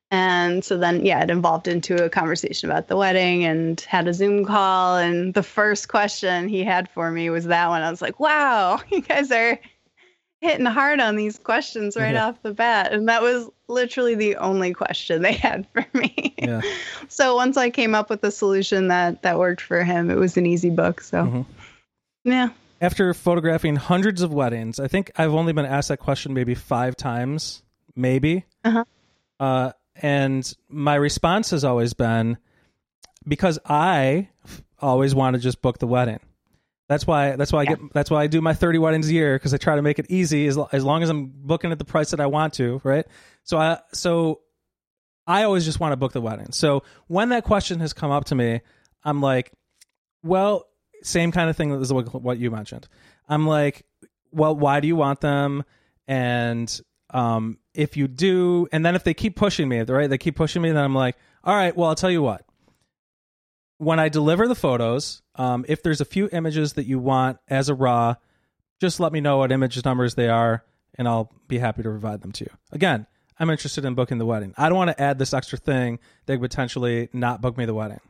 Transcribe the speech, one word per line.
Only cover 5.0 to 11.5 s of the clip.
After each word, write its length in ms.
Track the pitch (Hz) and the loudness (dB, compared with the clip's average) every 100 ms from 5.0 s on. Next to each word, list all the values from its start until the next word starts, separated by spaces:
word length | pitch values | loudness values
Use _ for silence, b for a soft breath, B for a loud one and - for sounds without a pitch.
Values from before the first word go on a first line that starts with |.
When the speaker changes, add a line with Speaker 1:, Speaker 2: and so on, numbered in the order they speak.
| 170 175 185 | 0 0 -2
Speaker 1:
the 80 | 190 | -2
first 460 | 180 - 208 202 - | -2 0 0 0 -2
question 600 | 220 202 - 190 180 180 | 0 0 -2 -2 -2 -2
he 160 | 196 | -2
had 240 | 196 180 185 | 0 0 -2
for 200 | - 165 | -4 -4
me 220 | 165 165 | -2 -2
was 140 | 165 170 | -2 0
that 240 | 170 175 | 0 2
one. 120 | 165 | 0
I 80 | 160 | -2
was 120 | 175 | -4
like, 180 | - - | -6 -2
"Wow, 600 | 302 302 285 226 202 202 - | 0 2 2 2 2 0 -2
<laughs> 60 | |
you 100 | 381 | -4
guys 300 | - 285 269 | 0 0 2
are 280 | 233 233 233 B B _ b b b _ _ | 2 2 0 B B _ b b b _ _
hitting 240 | 330 302 247 | -2 0 0
hard 340 | 226 277 294 | 2 2 2
on 160 | 226 208 | 2 0
these 240 | 214 214 | -2 -4
questions 560 | - | -2